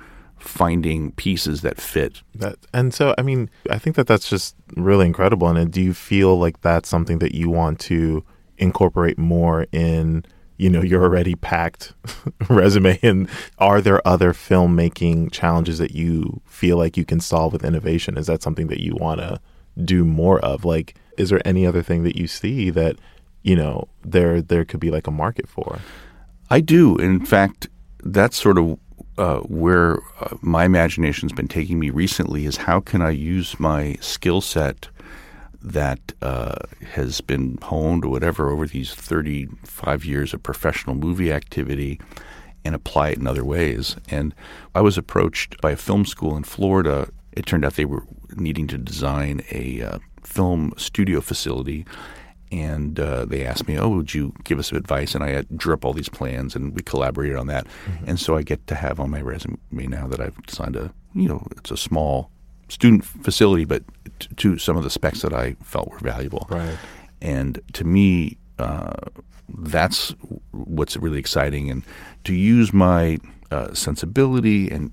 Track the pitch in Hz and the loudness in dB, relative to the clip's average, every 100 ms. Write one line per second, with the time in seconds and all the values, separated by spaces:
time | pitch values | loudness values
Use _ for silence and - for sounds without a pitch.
0 | - - - - - - 87 87 78 80 | -20 -20 -20 -20 -18 0 2 2 0 -2
1 | 76 - 92 90 78 76 76 - - 80 | -4 -4 -4 -2 -2 -4 -4 -6 -6 -2
2 | 69 - - 107 101 - _ 123 127 - | -2 -6 -18 -8 -8 -8 _ -2 -2 2
3 | 143 - 135 131 113 - - - 160 156 | 0 2 0 -2 -4 -8 -4 -2 0 0
4 | 123 107 - 98 - - - - 92 98 | 4 4 4 -2 -4 -12 -12 -2 4 6
5 | 90 85 95 107 85 82 82 92 92 90 | 6 6 4 4 4 4 2 2 0 -2
6 | - 98 95 90 87 - 87 85 - 85 | 0 4 6 6 4 2 2 2 2 0
7 | 82 85 85 - 85 85 82 80 - 85 | 0 0 0 0 0 2 0 -2 -2 0
8 | 80 78 - _ _ - 92 - 90 - | 2 0 -4 _ _ 0 0 4 2 4
9 | 85 - 82 85 85 82 - 82 82 82 | 2 2 2 4 4 2 0 0 0 2
10 | 80 80 - _ - - 92 85 87 90 | 0 -2 -4 _ -20 0 2 4 4 4
11 | 90 90 87 85 - 85 85 - - - | 6 4 2 -2 -2 -2 -2 -6 -16 -18
12 | - - - - 95 113 98 98 95 90 | -16 -10 -10 -8 4 6 8 8 6 6
13 | 120 95 92 - - - 98 101 101 98 | 4 4 0 -6 -16 2 4 6 6 4
14 | 92 90 90 82 - 92 87 85 85 - | 6 6 4 2 2 4 6 4 2 2
15 | 85 82 82 - 85 85 82 80 85 76 | 0 2 0 -2 2 2 0 -2 -2 -2
16 | 82 80 - - - - 90 85 82 92 | 0 0 -2 -6 -14 -2 2 4 2 0
17 | 80 82 - 85 80 - - 82 - 82 | 0 -2 0 0 0 0 -2 -2 0 -2
18 | - - 78 82 - 80 80 78 82 78 | -2 -4 -2 -2 -2 -4 -4 -4 -6 -4
19 | 82 80 85 - - _ _ - 85 90 | -4 -4 -6 -10 -12 _ _ -8 0 2
20 | 82 78 87 98 - 69 87 80 78 - | 4 4 4 4 2 -2 0 -2 -2 -12
21 | _ - 95 98 90 92 90 87 85 85 | _ -4 2 2 2 2 2 2 0 0
22 | 85 - 85 - 104 131 92 82 80 - | 0 -2 -6 -4 -4 -2 0 2 0 -2
23 | - - _ - - 87 76 - - - | -10 -20 _ -6 2 2 2 -4 -8 -14
24 | - 90 85 85 80 85 82 78 82 78 | 0 2 4 2 2 0 0 -4 -2 -2
25 | - 76 82 - - - - - - - | -4 -4 -2 -4 -10 -10 -10 -10 -14 -20
26 | - - - - - 131 160 165 151 85 | -20 -20 -20 -20 2 2 6 8 8 6
27 | 92 92 - 101 98 - - - - - | 4 2 4 4 4 0 -14 -18 -20 -12
28 | - 101 117 - 104 92 82 - - - | -2 4 4 4 4 6 4 0 -10 -20
29 | - - 90 64 50 80 82 90 85 78 | -14 -4 -2 -2 -4 0 4 6 4 2
30 | - - - - 85 82 90 90 82 85 | -4 -12 -12 -6 0 4 6 6 4 2
31 | 78 69 73 67 71 82 76 85 76 65 | -2 -2 -6 -6 -4 -4 -2 -2 -2 0
32 | 92 - - 73 73 - - 90 - 95 | 0 0 -2 -2 -4 -4 0 0 2 0
33 | 80 73 76 92 87 - 78 76 73 71 | 0 0 -2 -4 -4 -4 -2 0 -2 -6
34 | - - 90 90 - 82 71 - - - | -8 -4 0 0 0 -2 -2 -4 -14 -20
35 | - - - - - - - 76 71 65 | -20 -20 -20 -20 -20 -16 -8 -4 -2 -4
36 | - - 65 64 58 - - - - - | -10 -10 -8 -6 -6 -8 -12 -16 -12 -6
37 | 65 67 - 69 65 64 - 78 78 85 | -6 -6 -4 -4 -4 -6 -6 -2 0 0
38 | 69 64 82 78 71 76 76 71 64 - | 0 -2 -2 0 -2 -2 -4 -6 -10 -12
39 | - 82 76 71 67 - - - - 71 | -4 -4 -2 -6 -8 -14 -20 -10 -4 -4
40 | 73 71 71 71 - 69 80 - - 65 | -4 -4 -4 -6 -10 -4 -4 -4 -6 -4
41 | 80 90 85 73 - - 67 69 69 69 | -4 -2 -2 -2 -4 -8 -6 -6 -6 -8
42 | - - - - - - 78 78 - 71 | -14 -20 -20 -20 -20 -12 -8 -6 -2 0
43 | 76 58 64 69 64 80 80 55 - - | 0 0 -2 -2 -2 0 0 -2 -6 -10
44 | - 76 76 - - - - 90 104 92 | -8 -4 -4 -6 -18 -20 -6 2 4 4
45 | - - 87 - - - 78 78 - 101 | -2 0 0 0 -8 -4 -2 -2 -2 0
46 | 101 - 80 76 73 - 95 95 80 71 | 0 -4 -4 -4 -8 -4 0 2 2 0
47 | - - - - - 87 71 73 73 71 | -4 -12 -14 -10 -2 0 0 -2 -4 -4
48 | - - - - 80 73 73 64 62 71 | -10 -18 -18 -6 -4 -4 -6 -6 -8 -6
49 | 69 71 71 71 - 64 64 60 55 50 | -4 -2 -4 -6 -8 -8 -8 -8 -8 -10
50 | - - - - 90 87 78 - - - | -14 -20 -10 -2 0 0 -2 -4 -6 -2
51 | 95 76 - - 73 64 73 80 87 - | 0 0 -2 -6 -6 -6 -6 -10 -12 -18
52 | - - - - - 92 78 76 73 78 | -20 -20 -20 -20 -12 -8 -6 -4 -6 -4
53 | 73 64 57 67 64 58 - 76 107 95 | -4 -4 -6 -6 -6 -6 -6 -2 -2 -2
54 | 76 76 69 - - 71 71 78 - 69 | -4 -6 -6 -8 -6 -6 -4 -8 -4 -4
55 | 73 - 73 69 - 80 82 78 62 73 | -4 -4 -4 -4 -6 -6 -2 -2 -2 -6
56 | 67 - 65 64 65 64 69 90 - 67 | -8 -10 -8 -6 -8 -8 -8 -8 -6 -4
57 | 65 65 71 67 65 69 - - - 82 | -2 -2 -4 -4 -4 -6 -8 -14 -12 -10
58 | 87 85 - 80 76 73 - 73 67 73 | -6 -4 -2 -2 -2 -6 -6 -6 -6 -4
59 | 69 73 65 - - - - 67 65 67 | -6 -6 -6 -8 -10 -12 -12 -10 -8 -8
60 | 65 65 - - - - - 64 87 - | -8 -8 -8 -12 -16 -10 -8 -8 -10 -14
61 | - 185 185 73 - - - - - 78 | -12 -2 -2 -2 -10 -16 -12 -10 -4 -2
62 | 76 65 - _ - - - - 120 107 | 0 -2 -6 _ -20 -20 -20 4 6 6
63 | - - - - 104 90 76 64 - - | 4 -6 -6 4 4 4 2 -4 -6 -18
64 | - - - - 104 85 - 82 67 - | -20 -18 -16 -2 0 0 0 -2 -2 -4
65 | 76 - 76 62 62 58 - - - - | -4 -4 -4 -4 -4 -6 -8 -8 -8 -8
66 | 64 58 67 - - 87 82 80 - - | -8 -6 -8 -8 -8 -6 -6 -10 -14 -20
67 | - - 82 67 67 - - - 82 95 | -20 -12 -6 -4 -4 -6 -12 -6 0 4
68 | 98 90 76 - - - 60 76 85 - | 4 4 0 -8 -16 -8 -6 -6 -8 -10
69 | - - - - - - 80 80 87 - | -14 -18 -20 -20 -18 -14 -4 0 0 0
70 | - - - - - - - 80 73 - | -6 -10 -14 -16 -14 -14 -8 -4 -4 -4
71 | 82 71 69 78 71 71 69 65 - - | -6 -4 -4 0 0 -2 -4 -6 -10 -18
72 | - - - 90 101 120 107 98 92 87 | -20 -16 -4 0 4 4 4 4 4 4
73 | 82 78 - - - 71 53 - - 76 | 2 -2 -8 -20 -10 -8 -6 -6 -6 -6
74 | 80 120 135 127 113 104 95 78 78 | -4 0 2 2 2 2 0 -4 -8